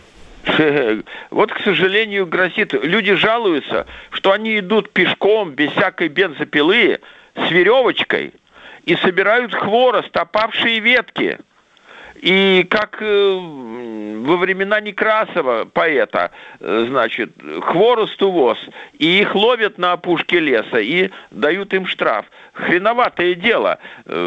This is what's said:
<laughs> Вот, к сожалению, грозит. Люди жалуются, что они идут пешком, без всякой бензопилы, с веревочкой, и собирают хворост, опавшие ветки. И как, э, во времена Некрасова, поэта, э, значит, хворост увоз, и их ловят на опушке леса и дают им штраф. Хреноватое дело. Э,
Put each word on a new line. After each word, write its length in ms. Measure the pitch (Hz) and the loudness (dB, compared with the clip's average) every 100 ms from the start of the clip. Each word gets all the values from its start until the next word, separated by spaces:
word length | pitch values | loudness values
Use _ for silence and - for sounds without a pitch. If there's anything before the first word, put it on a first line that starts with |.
| - - - - | -18 -20 -20 -8
<laughs> 600 | - - 156 143 120 107 - - - | -2 2 2 2 0 -2 -6 -18 -4
Вот, 220 | - 214 | 0 0
к 80 | - | 0
сожалению, 640 | 214 160 185 196 220 202 180 | -2 2 2 2 0 -2 -2
грозит. 460 | 170 185 214 202 | 0 0 0 -2
Люди 420 | 131 139 202 190 | -2 0 0 2
жалуются, 720 | 160 196 233 214 151 - 98 - - - | 2 2 2 0 0 -2 -4 -6 -12 -14
что 220 | - 196 | -2 2
они 260 | 202 220 214 | 2 0 -2
идут 320 | 180 220 - | 0 0 0
пешком, 640 | - 175 - 196 220 190 | 0 0 2 2 2 0
без 180 | 131 147 | -2 -2
всякой 360 | - 185 - 170 | 0 -2 -2 -4
бензопилы, 880 | 143 185 135 143 147 151 226 185 95 - - - - | 0 -2 -2 -4 2 2 4 2 0 -6 -20 -16 -6
с 140 | - | 0
веревочкой, 840 | 165 180 262 226 - - 76 67 - _ - - - | 2 4 4 2 0 -2 -4 -4 -12 _ -20 -20 -10
и 120 | - 165 | -2 0
собирают 580 | 190 180 196 233 240 | 2 2 2 2 0
хворост, 600 | 175 - 220 254 208 - 175 | -4 0 2 4 2 -2 -4
опавшие 640 | 165 214 220 - 240 226 | -2 -2 -2 -2 -2 0
ветки. 580 | 220 247 202 - 95 64 - _ _ _ - - - - | 2 0 0 -4 -4 -4 -12 _ _ _ -20 -20 -20 -6
И 460 | - 190 196 185 180 | 0 4 4 4 2
как, 280 | 214 208 - | -2 -2 -6
э, 340 | 214 202 202 190 | -2 2 2 0
во 1000 | 175 143 120 117 120 110 107 107 127 175 | -6 -12 -12 -10 -10 -8 -8 -6 -2 0
времена 420 | 185 190 196 214 | 0 -2 -2 -2
Некрасова, 880 | 208 196 214 214 196 175 135 117 90 | -4 -4 0 0 -2 -2 0 -2 -2
поэта, 600 | 175 170 139 107 92 90 - - - | -2 0 2 0 0 -2 -6 -20 -12
э, 280 | - 107 117 | -2 -2 0
значит, 420 | 131 113 - 107 - 73 80 | 0 0 -2 -8 -8 -10 -6
хворост 580 | 85 160 220 233 196 - | -2 2 4 2 -2 0
увоз, 380 | 196 175 123 107 - - - - | 0 2 2 0 -6 -18 -20 -4
и 220 | 160 185 | 0 2
их 160 | 202 190 | 2 2
ловят 420 | 220 247 208 - | 2 2 -2 -2
на 140 | 180 | -2
опушке 480 | 175 175 165 - 175 | -2 -2 -2 0 0
леса 400 | 156 117 104 123 | 2 0 0 -2
и 300 | 104 175 185 - - | 0 0 -2 -4 -16
дают 420 | 95 143 185 196 | -4 -2 -2 -4
им 120 | 190 185 | -4 -4
штраф. 380 | - 170 110 - - - | -4 -2 -2 -6 -16 -20
Хреноватое 800 | - - 175 202 240 220 - 180 180 | -8 -2 0 0 0 0 0 -2 0
дело. 420 | 208 190 98 - - - | 0 0 0 -2 -8 -20
Э, 100 | - 85 | -8 -4